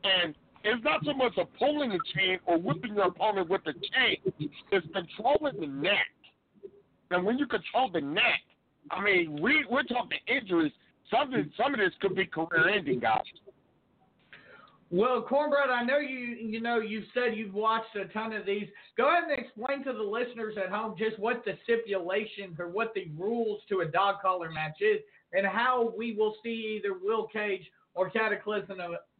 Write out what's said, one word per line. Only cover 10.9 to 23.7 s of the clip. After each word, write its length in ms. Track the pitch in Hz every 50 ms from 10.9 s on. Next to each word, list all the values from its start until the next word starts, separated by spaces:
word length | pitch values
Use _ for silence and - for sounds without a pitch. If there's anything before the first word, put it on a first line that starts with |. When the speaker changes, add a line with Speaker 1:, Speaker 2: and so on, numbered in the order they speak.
| _ _ _ -
Speaker 1:
Some 220 | - 233 285 269 262
of, 120 | 226 190 147 - -
some 120 | 220 277 285
of 60 | 240
this 100 | 202 185 - -
could 160 | - 196 185
be 100 | 185 185
career-ending, 760 | - - 160 165 165 - 165 165 180 202 208 175 143 131 120
guys. 220 | 113 117 110 110 - - - - _ - _ _ _ _ _ _ _ _ _ _ _ _ _ _ _ _ - - - - - - - - _ _ _ _
Speaker 2:
Well, 340 | 175 180 214 254 254 233 -
Cornbread, 480 | - 254 277 302 294 285 285 277 262
I 120 | 247 240 240
know 140 | 240 269 294
you, 200 | 294 262 262 254
you 440 | 247 240 233 233 226 220 214 233
know, 180 | 226 233 240 233
you've 260 | 220 202 214 220 202 - -
said 200 | 247 247 240 214
you've 180 | 208 226 196 190
watched 420 | 202 214 220 220 226 226 - -
a 100 | 208 190 165 -
ton 180 | 214 220 226
of 140 | 220 208 -
these. 220 | 190 202 208 202 - - - - - _
Go 140 | - 240 285
ahead 140 | 330 349 339
and 160 | 320 294 262
explain 440 | 233 - - 214 226 262 277 277 277
to 60 | 277
the 120 | 254 214 220
listeners 520 | 202 214 233 247 240 240 226 220 214 208 208 190
at 60 | 185
home 260 | 190 208 226 220 185 165
just 200 | 220 220 214 -
what 240 | 196 233 247 240 -
the 100 | 202 185 - -
stipulations 960 | - 233 226 226 202 196 190 170 175 185 214 220 208 - - 196 185 170 151
or 100 | 175 170
what 240 | 175 208 233 226 -
the 140 | 196 185 165 151 156
rules 440 | 180 208 240 240 233 220 208 208 -
to 120 | -